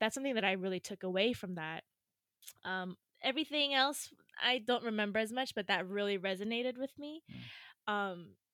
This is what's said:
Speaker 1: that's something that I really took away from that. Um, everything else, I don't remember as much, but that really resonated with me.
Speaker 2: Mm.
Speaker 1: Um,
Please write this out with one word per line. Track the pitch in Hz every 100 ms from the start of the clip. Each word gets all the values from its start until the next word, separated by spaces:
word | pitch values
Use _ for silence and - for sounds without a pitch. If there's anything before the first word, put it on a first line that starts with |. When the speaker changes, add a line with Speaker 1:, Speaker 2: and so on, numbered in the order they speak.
Speaker 1:
that's | 220
something | 269 269 233
that |
I | 196
really | 190 190 185
took | - 202
away | 185 185 220
from | 240 185 175
that. | 156 160 - _ _ _ _ _ - -
Um, | - 185 185 180 _ _
everything | 262 262 302 294 285
else, | 277 269 285 - - _ -
I | 240 254
don't | 220 240
remember | 233 214 208 208
as | 220
much, | 247 262
but | - 185
that | 196 180
really | 202 202 196
resonated | 190 185 208 233 247 247
with | 269 -
me. | 294 311 -
Speaker 2:
Mm. | 127 120 - - - -
Speaker 1:
Um, | 208 202 175 160 95 _